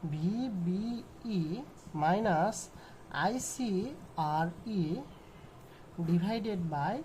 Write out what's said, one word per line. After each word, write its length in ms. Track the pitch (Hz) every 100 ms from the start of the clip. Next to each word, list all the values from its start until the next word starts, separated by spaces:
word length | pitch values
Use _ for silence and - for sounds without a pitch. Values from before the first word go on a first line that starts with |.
| 170
ভিবিই 1300 | 151 165 220 262 196 170 185 226 240 - - 233 202 156 190 294 - - 156
মাইনাস 540 | 156 190 220 165 185 220 - - - - - -
আইসি 480 | 165 254 254 - 247 185 233 311 - - 156 151
আরই 460 | 165 170 - 208 156 190 285 - - - - - - - - - 170
divided 520 | 170 185 226 214 202 165
by 220 | 151 147 240